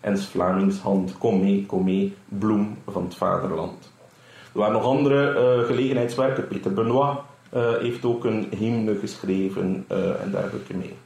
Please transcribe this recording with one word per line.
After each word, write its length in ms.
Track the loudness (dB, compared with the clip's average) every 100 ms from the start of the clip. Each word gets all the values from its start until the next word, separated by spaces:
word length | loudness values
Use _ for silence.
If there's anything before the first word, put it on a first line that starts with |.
en 180 | 0 -2
's 80 | -2
Vlamings 520 | -2 0 2 2 0
hand. 400 | 0 0 0 -2
Kom 220 | 0 2
mee, 260 | 4 2 0
kom 180 | 0
mee, 300 | 2 2 0 -4 -12
bloem 480 | -2 2 2 0 -4 -8
van 160 | -6
het 100 | -6
vaderland. 760 | -2 -2 0 -2 -4 -6 -10 -20 -20 -20 -20 -20 -20 -12
Er 60 | 0
waren 140 | 2
nog 120 | 2
andere, 480 | 2 2 4 4 4
eh, 340 | 4 4 4 2
gelegenheidswerken. 840 | 2 2 2 0 0 0 0 -4
Peter 240 | -4 -2
Benoit, 460 | 0 2 2 2 -2 -8 -20 -6
eh, 220 | -2 0 0
heeft 240 | -2 -2
ook 200 | 0 0
een 220 | 0 0 -2 -2
hymne 360 | 0 0 0
geschreven, 920 | 0 -4 -8 -2 0 0 0 -2 -2 -2
eh, 340 | -2 0 -2
en 80 | -4
dergelijke 460 | -4 -4 -6 -8 -8
meer. 200 | -8 -12